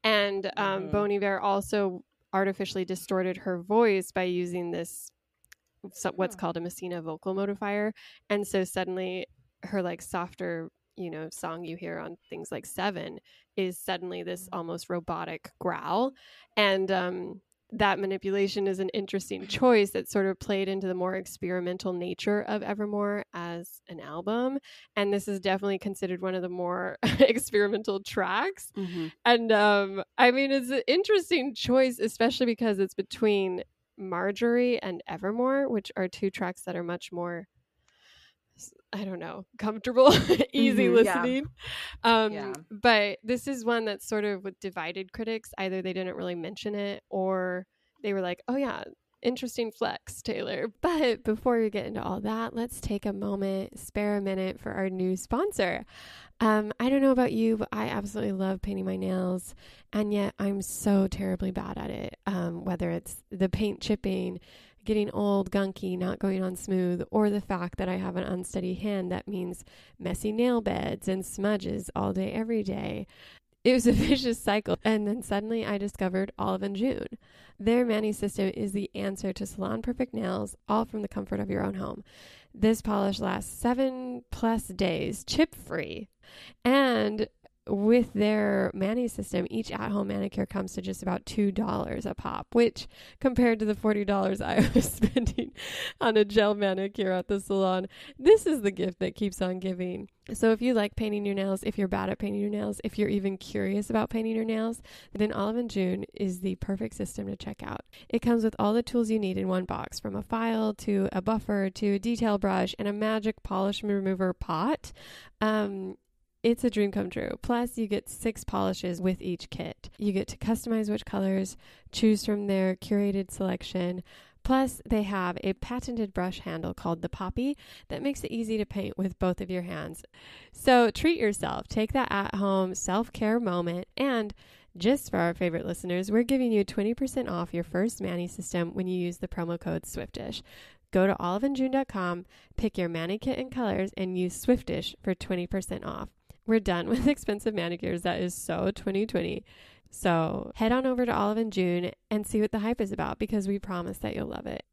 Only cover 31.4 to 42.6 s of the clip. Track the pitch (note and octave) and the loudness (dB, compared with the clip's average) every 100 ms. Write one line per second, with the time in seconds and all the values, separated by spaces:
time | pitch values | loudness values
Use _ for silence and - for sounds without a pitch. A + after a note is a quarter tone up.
31.4 | C4 A3+ - B3+ C4 B3 A3 - A#3 B3 | 0 -4 2 4 4 2 -4 2 2 4
32.4 | B3 A3 A#3 G3 F#3+ - G3 - G#3+ G3+ | 0 2 0 2 0 -2 -8 0 2 4
33.4 | F#3+ F3+ - _ _ - F#3+ F3+ F#3+ G3+ | 2 -2 -8 _ _ -12 -6 -2 -2 0
34.4 | A#3 A#3+ B3 A#3+ G3 F3 - E3 F#3+ A3+ | 2 4 4 2 -2 -8 -8 -6 -4 0
35.4 | B3+ C4+ C#4 A3 - - F#3 - G3 - | 2 2 2 -2 -4 -4 -4 -2 -4 -2
36.4 | F3+ F#3 - F3 E3+ F3 - F3 F3 E3+ | -6 -4 -8 -6 -4 -6 -6 -6 -6 -6
37.4 | F#3 _ _ _ _ _ _ - _ _ | -10 _ _ _ _ _ _ -20 _ _
38.4 | _ _ - _ _ G3 G3 F3+ E3 F3 | _ _ -20 _ _ -8 -6 -8 -8 -10
39.4 | F#3+ - G#3 A3 B3 B3 C4 - - - | -14 -4 -4 -2 0 10 10 10 6 4
40.4 | - - - G#3 G3+ A#3 G#3+ F3 B3 C4 | 4 6 4 6 6 8 6 4 0 0
41.4 | D#4 - - - - - A#3 A3+ A3 G#3 | -4 -12 -12 -10 -10 0 4 4 4 0
42.4 | C3+ - | -6 -8